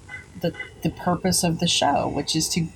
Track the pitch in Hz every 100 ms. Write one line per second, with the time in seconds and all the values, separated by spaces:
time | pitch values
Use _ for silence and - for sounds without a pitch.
0 | - - - - 170 - - - 165 -
1 | - 175 185 175 175 165 175 - - -
2 | - 131 147 156 160 180 160